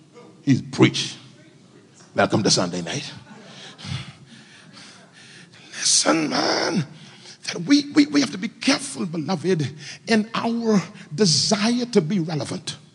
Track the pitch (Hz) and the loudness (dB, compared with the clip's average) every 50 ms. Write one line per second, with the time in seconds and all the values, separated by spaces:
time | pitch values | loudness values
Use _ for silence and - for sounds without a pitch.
0 | - _ - - - - - - - 143 135 - - - - - - - - - | -20 _ -20 -20 -20 -20 -18 -6 0 2 2 2 0 -2 2 4 4 4 4 0
1 | - - - - - - - - - - - - - _ - - - - _ - | -6 -6 -8 -14 -18 -20 -20 -20 -20 -20 -20 -20 -20 _ -20 -20 -20 -20 _ -20
2 | - - - 101 101 98 - 110 104 95 - - 95 90 85 90 87 82 - 71 | -20 -8 0 2 2 4 4 2 2 4 2 2 0 0 -2 -6 -6 -6 -8 -8
3 | - - - - - - - - - - - - - - - - - - - - | -8 -10 -14 -16 -18 -20 -20 -20 -20 -20 -20 -20 -20 -20 -20 -16 -12 -8 -8 -8
4 | - - - - - - - - - - - - - - - - - - - - | -10 -12 -18 -20 -20 -20 -20 -20 -20 -20 -20 -20 -20 -20 -20 -20 -20 -20 -20 -20
5 | - - - - - - - - - - - - - - - - - - - - | -20 -20 -20 -20 -20 -20 -20 -20 -20 -20 -20 -20 -20 -18 -10 -4 0 2 2 2
6 | - 90 160 160 156 143 - - 135 139 147 147 - - 339 208 139 - - - | 4 2 2 2 2 0 0 -2 0 0 0 0 0 0 0 0 -2 -2 -6 -20
7 | - - - - - - - - - - - - 170 165 285 285 285 - - 311 | -20 -20 -20 -20 -20 -20 -20 -16 -12 -10 -8 -6 0 4 4 4 4 2 4 2
8 | 285 - - 285 277 - - 196 190 233 - - - - 277 302 - - - - | 4 4 4 0 0 0 -4 -6 -8 -8 -8 -4 0 0 0 0 0 -6 -6 -6
9 | 220 180 156 175 147 135 190 156 131 175 190 165 143 120 - - - - - - | -6 -4 -4 -6 -4 -2 -4 -2 0 0 0 0 0 -2 -4 -10 -16 -16 -16 -12
10 | - - 226 220 208 214 - - - 233 233 233 233 220 214 196 165 - - - | -2 0 2 2 2 0 -4 -4 -2 -2 -2 -2 2 2 2 2 2 0 -10 -18
11 | - - 151 147 214 185 151 - - - 214 208 202 233 240 247 247 233 - 202 | -16 -8 0 2 2 4 4 2 2 2 0 2 2 2 0 0 0 0 2 2
12 | 160 151 214 190 160 170 170 143 120 - - 185 - - - - - - _ | 2 2 0 -2 -2 -2 -2 -4 -4 -4 -6 -8 -8 -10 -12 -14 -16 -20 _